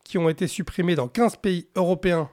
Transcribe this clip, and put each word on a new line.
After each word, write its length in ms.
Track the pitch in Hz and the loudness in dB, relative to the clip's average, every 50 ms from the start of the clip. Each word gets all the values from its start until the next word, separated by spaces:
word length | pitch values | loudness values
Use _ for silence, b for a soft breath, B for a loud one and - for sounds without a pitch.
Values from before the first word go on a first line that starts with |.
| b | b
qui 140 | - - 185 | -6 -2 0
ont 100 | 165 160 | 2 0
été 200 | 160 - 185 - | 0 0 -4 -4
supprimés 480 | - - 170 - - - 175 175 175 | -4 -6 -8 -6 -2 -2 0 0 2
dans 100 | 147 123 | 0 0
quinze 300 | 127 - 233 240 214 - | -2 0 2 2 2 0
pays 320 | - - 202 180 175 170 _ - | 0 -2 -2 -2 -2 -4 _ -2
européens 520 | 190 185 170 185 180 - 185 175 165 151 139 | 0 2 2 0 0 0 0 0 0 -2 -4